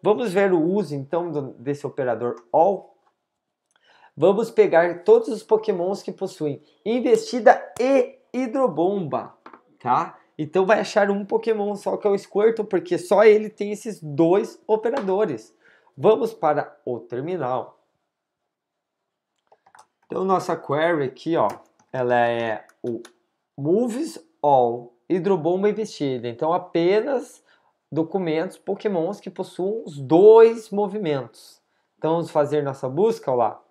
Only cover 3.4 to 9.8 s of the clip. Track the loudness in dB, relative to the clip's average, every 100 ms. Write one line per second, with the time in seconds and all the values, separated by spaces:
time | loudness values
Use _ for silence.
3.4 | _ _ _ _ _ _ _ 0 2 2
4.4 | -2 2 4 4 2 -2 4 4 4 -8
5.4 | -2 -2 0 -4 -4 -6 -10 -10 -10 -6
6.4 | -6 -6 _ _ -4 -2 2 0 0 2
7.4 | 4 4 0 -4 2 2 2 -6 _ -6
8.4 | -4 0 -2 0 -2 -2 -4 -6 -8 _
9.4 | -20 -20 _ _